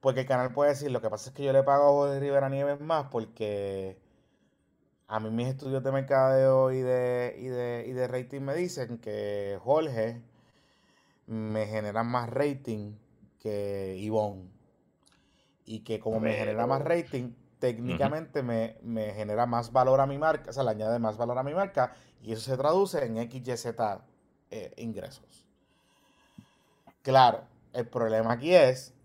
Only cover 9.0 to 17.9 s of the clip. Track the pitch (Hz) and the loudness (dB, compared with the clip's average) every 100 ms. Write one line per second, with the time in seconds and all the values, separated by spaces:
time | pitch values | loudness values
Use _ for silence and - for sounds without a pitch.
9 | - 104 104 104 101 98 117 151 160 117 | -6 -6 -4 -4 -4 -6 2 2 2 -2
10 | 110 120 - _ _ _ _ _ _ _ | -2 -4 -16 _ _ _ _ _ _ _
11 | _ _ - 110 110 110 107 110 104 104 | _ _ -10 -8 -4 -4 -2 -4 -4 -4
12 | 117 123 117 123 147 135 127 107 104 107 | -2 -2 -4 -4 -4 -4 -6 -8 -8 -14
13 | _ _ - _ 110 104 101 101 95 95 | _ _ -20 _ -8 -6 -6 -6 -8 -8
14 | 104 107 104 101 92 - _ _ _ _ | -2 0 -2 -6 -16 -20 _ _ _ _
15 | _ _ _ _ _ _ - 110 - 107 | _ _ _ _ _ _ -14 -14 -6 -6
16 | 113 110 113 107 107 107 120 135 143 170 | -2 -2 0 -2 -2 -2 0 0 0 0
17 | 170 135 123 117 _ _ 127 117 123 | 0 -6 -6 -12 _ _ -2 -2 -4